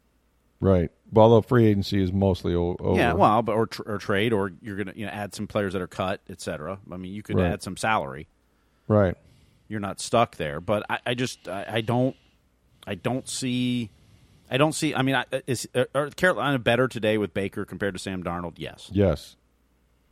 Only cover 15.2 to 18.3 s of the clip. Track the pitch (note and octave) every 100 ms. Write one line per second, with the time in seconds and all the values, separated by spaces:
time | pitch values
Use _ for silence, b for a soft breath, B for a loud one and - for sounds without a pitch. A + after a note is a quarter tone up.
15.2 | B2 C3+ - A#2+ - B2+ B2+ C3+ D3 -
16.2 | F3+ A#2+ C3 C3+ A2 A#2+ C3 A#2 G#2+ G#2+
17.2 | G2+ - G2 - G2 F2+ G2+ F2+ - F#2+
18.2 | F2